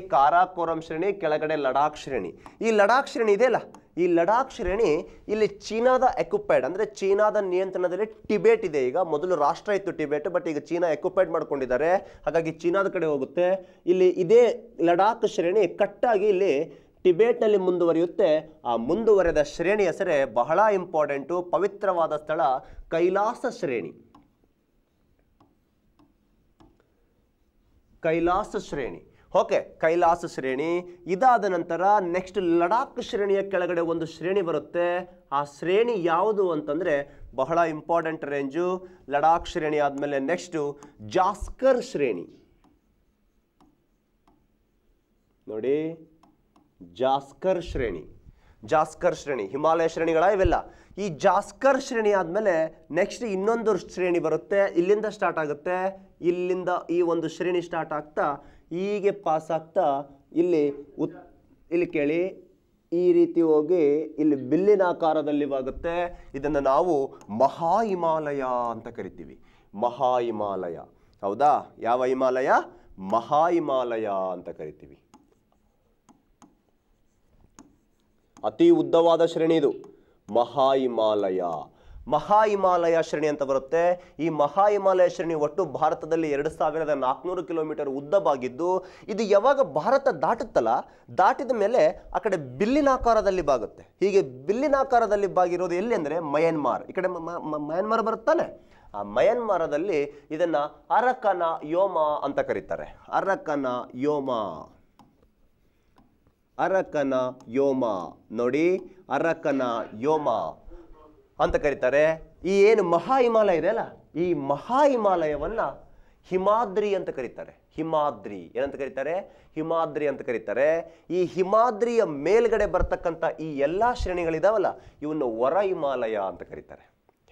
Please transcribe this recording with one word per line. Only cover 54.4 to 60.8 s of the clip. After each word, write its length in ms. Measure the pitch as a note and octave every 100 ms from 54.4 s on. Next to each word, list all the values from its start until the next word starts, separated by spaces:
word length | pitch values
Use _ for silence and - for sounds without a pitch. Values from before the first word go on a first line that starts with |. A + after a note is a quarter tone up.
| - G3+ G3 E3
ಇಲ್ಲಿಂದ 260 | F3+ G#3 G#3+ G3+
ಸ್ಟಾರ್ಟ್ 240 | F3+ D#3+
ಆಗುತ್ತೆ, 340 | D3+ D3 F3+ F#3 F#3+ F#3+ - _ E3
ಇಲ್ಲಿಂದ 380 | F3+ F3+ F#3 F3+ F3 - E3+
ಈ 20 | E3+
ಒಂದು 140 | E3 D#3 -
ಶ್ರೇಣಿ 220 | F3 F3 E3+
ಸ್ಟಾರ್ಟ್ 260 | E3+ D#3 D3+
ಆಗ್ತಾ 260 | - A3 D#3+ C#3 - - _
ಹೀಗೆ 360 | E3+ G3 G#3 G3 G3
ಪಾಸ್ 260 | E3+ D#3 D#3+ D#3+
ಆಗ್ತಾ 280 | D#3+ G3 D3+ C#3 C#3+ - _ D#3
ಇಲ್ಲಿ 220 | F3+ D#3+ C#3+ C#3+